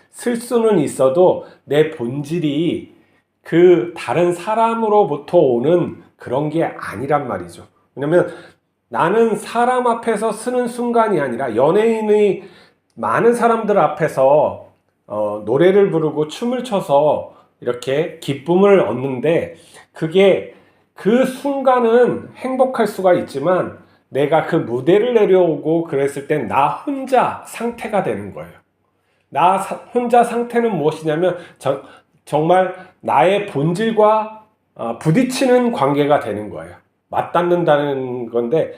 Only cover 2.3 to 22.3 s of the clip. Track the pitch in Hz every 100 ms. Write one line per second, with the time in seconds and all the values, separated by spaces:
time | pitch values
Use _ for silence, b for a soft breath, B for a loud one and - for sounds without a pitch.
2.3 | 170 151 139 170 104 - b b b b
3.3 | _ - 165 180 175 - - - 131 175
4.3 | 170 - 220 226 226 220 208 185 139 -
5.3 | 175 143 120 135 175 143 - - _ -
6.3 | 127 151 156 147 - - 98 139 147 131
7.3 | 98 87 85 - _ _ - 143 175 -
8.3 | B B B _ _ _ - 156 214 226
9.3 | 202 - 233 247 254 247 233 233 214 220
10.3 | 220 - 247 240 233 240 233 220 175 139
11.3 | 120 135 107 139 196 226 220 214 208 208
12.3 | - B B B B _ - 107 117 226
13.3 | 233 226 226 208 196 151 - 151 - 135
14.3 | 151 117 - - _ _ _ _ 107 104
15.3 | 104 104 131 175 196 196 160 156 143 151
16.3 | - 240 247 247 196 151 139 151 113 -
17.3 | B B _ 120 120 - 139 175 - -
18.3 | 135 - 180 202 190 143 120 135 127 147
19.3 | 160 - B B B B - 160 175 196
20.3 | 160 - B B B B - 190 240 254
21.3 | - 285 277 269 247 233 233 233 127 -